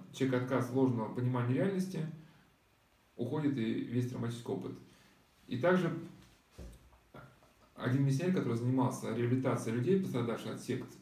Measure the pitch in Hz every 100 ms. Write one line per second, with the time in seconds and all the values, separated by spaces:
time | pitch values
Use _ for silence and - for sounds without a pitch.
0 | - - 131 127 127 131 123 131 127 113
1 | 110 127 123 123 120 147 196 185 - 156
2 | - - - - - _ _ _ _ _
3 | _ - 117 151 143 120 113 - - 123
4 | 120 - 117 - - 95 - - - -
5 | - - _ _ - 123 175 180 165 -
6 | - - - - _ - - - - -
7 | _ - - - - _ - - 127 139
8 | 139 135 180 175 123 113 123 131 110 -
9 | 104 117 120 131 135 117 113 120 160 190
10 | - 127 117 104 - - - - - -